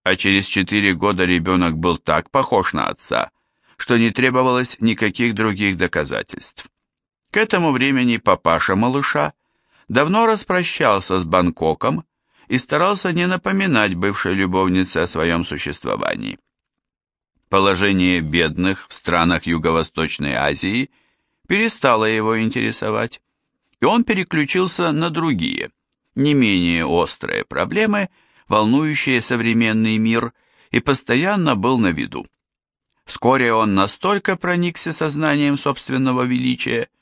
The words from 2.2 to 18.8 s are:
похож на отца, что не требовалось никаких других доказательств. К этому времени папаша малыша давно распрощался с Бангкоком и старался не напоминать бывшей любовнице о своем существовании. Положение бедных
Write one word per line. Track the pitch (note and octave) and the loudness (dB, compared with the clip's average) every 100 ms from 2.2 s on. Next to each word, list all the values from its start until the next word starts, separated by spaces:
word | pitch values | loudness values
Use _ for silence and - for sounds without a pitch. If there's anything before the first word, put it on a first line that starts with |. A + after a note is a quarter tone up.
| - | 0
похож | C3+ C3 G2+ F2+ | -2 2 0 0
на | D#2 G1+ | -2 -4
отца, | - - A1+ - _ _ _ _ _ | -6 -4 -2 -2 _ _ _ _ _
что | - A#2+ | 0 2
не | A2+ | 2
требовалось | G#2+ C3 B2+ B2+ B2 B2+ - | 2 2 2 2 0 -2 -2
никаких | A2+ A2 G#2+ F#2 A#2+ G#2+ | -2 0 -2 0 -2 0
других | A2 F#2+ G2+ F2+ | -2 0 -2 -2
доказательств. | F2+ D#2+ C#2+ A#1 - - - - - _ _ _ _ _ _ | -2 -2 -4 -6 -8 -12 -16 -16 -20 _ _ _ _ _ _
К | G3+ | -2
этому | A3 F#3+ E3 | 0 2 2
времени | C3 C3+ C3+ B2 A2+ | 2 2 2 2 2
папаша | - F2+ F2 E2 - F#2+ | 2 2 2 0 2 0
малыша | A#2+ C3+ C#3 D3 D3 - _ _ _ _ _ | 2 0 -2 -2 -4 -6 _ _ _ _ _
давно | A#2 D3+ G#3 A3+ | 0 2 2 2
распрощался | G#3+ - F3+ F3 - C3+ G2 - F#2 | 0 -2 -2 -2 0 2 2 2 -2
с | |
Бангкоком | E2 F2+ F2 D#2+ D#2+ D#2 - D3 - _ _ _ _ | 2 2 2 0 -2 0 -2 -4 -8 _ _ _ _
и | B2+ | -6
старался | - D3 F#3 G3+ F#3 | -2 0 0 0 -2
не | E3+ F3 | -2 -2
напоминать | F3+ G3 - F#3+ A2 G#2 | -2 -2 -2 0 2 2
бывшей | F2 F#2+ G2 F#2+ | 0 -2 -2 -2
любовнице | F#2+ F#2+ F#2+ F#2+ F#2 F#2 D#2+ | 0 0 2 2 2 0 -2
о | F2 | -2
своем | D#2+ E2 E2+ E2 | 0 0 0 -2
существовании. | D2+ D2+ D2 A#1+ G#1 G1+ G1+ G#1+ - _ _ _ _ _ _ _ _ _ _ _ | -6 -8 -8 -6 -4 -4 -4 -8 -12 _ _ _ _ _ _ _ _ _ _ _
Положение | G2 G2 F2+ G2+ G2 F2+ F2+ | 2 4 4 2 4 2 2
бедных | D#2+ E2 D#2+ D#2 F#2 F#2 | 0 0 0 0 -2 -4